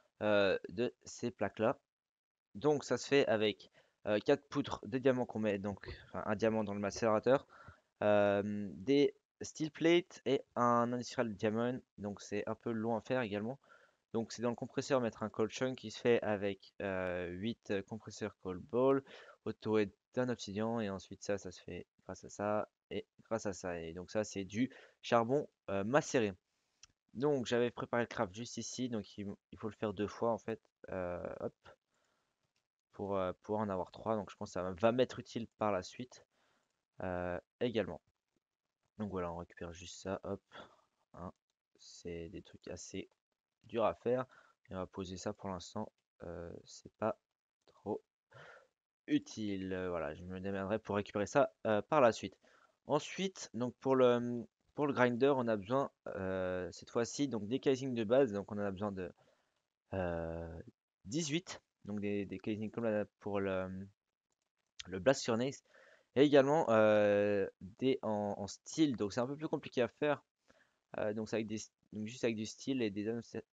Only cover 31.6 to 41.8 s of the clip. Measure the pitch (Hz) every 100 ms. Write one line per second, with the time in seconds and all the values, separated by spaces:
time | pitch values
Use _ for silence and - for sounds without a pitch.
31.6 | - - _ _ _ _ _ _ _ _
32.6 | _ _ _ - 98 98 92 90 - 107
33.6 | 107 92 85 - 104 110 92 - 104 90
34.6 | 92 92 113 123 123 - - 120 113 _
35.6 | 107 95 92 - 127 - - _ _ _
36.6 | _ _ _ - 95 90 90 87 - _
37.6 | 123 110 90 76 - _ _ _ _ _
38.6 | _ _ _ - 104 92 87 85 87 -
39.6 | 85 85 87 - 95 95 - 98 _ -
40.6 | - _ _ _ _ - 90 - _ _
41.6 | _ _